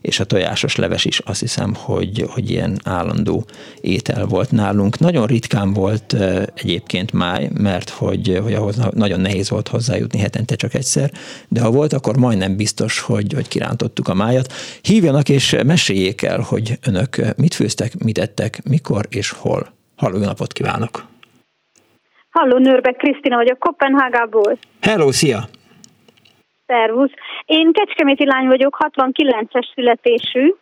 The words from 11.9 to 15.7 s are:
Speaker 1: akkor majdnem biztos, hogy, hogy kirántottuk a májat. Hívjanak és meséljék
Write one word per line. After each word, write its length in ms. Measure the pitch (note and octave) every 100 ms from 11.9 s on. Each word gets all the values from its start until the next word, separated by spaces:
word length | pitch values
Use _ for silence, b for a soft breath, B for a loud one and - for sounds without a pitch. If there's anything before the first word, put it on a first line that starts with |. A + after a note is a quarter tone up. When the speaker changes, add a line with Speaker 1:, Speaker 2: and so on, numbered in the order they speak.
Speaker 1:
akkor 240 | C#3+ A2 B2+
majdnem 380 | B2 G#2 F#2+
biztos, 440 | G2 G#2+ - G#2 -
hogy, 340 | - G#2+ G#2
hogy 140 | C3+ -
kirántottuk 600 | - - B2 A2+ - -
a 60 |
májat. 400 | F#2+ G#2+ B2+ C3 B B B
Hívjanak 480 | - G#3+ E3+ C#3 C#3
és 260 | C#3 - D3+
meséljék 560 | C3